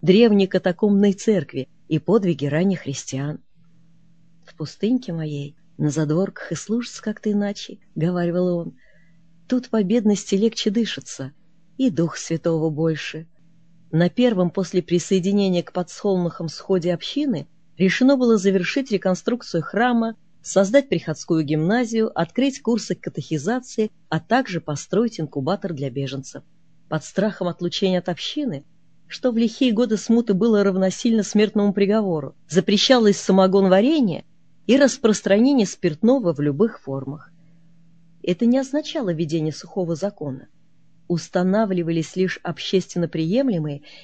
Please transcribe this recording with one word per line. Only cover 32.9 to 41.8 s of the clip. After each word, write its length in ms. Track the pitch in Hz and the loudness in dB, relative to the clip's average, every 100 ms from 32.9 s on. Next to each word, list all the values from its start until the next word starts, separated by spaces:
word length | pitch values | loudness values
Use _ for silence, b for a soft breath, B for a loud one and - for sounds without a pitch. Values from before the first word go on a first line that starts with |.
| 254 214 - | 6 6 4
самогон 520 | - 190 190 196 190 | 4 4 6 4 6
варенье 560 | 190 247 320 214 147 - - - - - | 6 4 2 0 -2 -10 -20 -20 -8 2
и 100 | 262 | 4
распространение 880 | 269 - 214 202 196 202 262 269 190 | 4 4 0 2 2 4 4 4 0
спиртного 680 | - 175 151 226 269 180 | -2 -4 2 2 2 0
в 60 | 143 | 0
любых 400 | 147 139 220 - | -2 0 0 -2
формах. 500 | - 135 135 151 - b b b b - - - - - | -10 -8 -8 -12 -16 b b b b -20 -20 -20 -20 -8
Это 200 | - 175 | -6 0
не 140 | 233 254 | 2 2
означало 540 | 262 294 302 320 202 | 0 -4 -4 -4 -2
введение 400 | 160 160 165 156 | -2 -2 -2 -4
сухого 420 | - - 196 170 | -6 -8 -6 -4
закона. 540 | 165 202 - 147 135 - - - - - - - | -4 -6 -6 -10 -10 -14 -20 -20 -20 -20 -16 -4
Устанавливались 1120 | 170 - 185 185 208 214 180 | -4 -2 -2 2 2 0 -2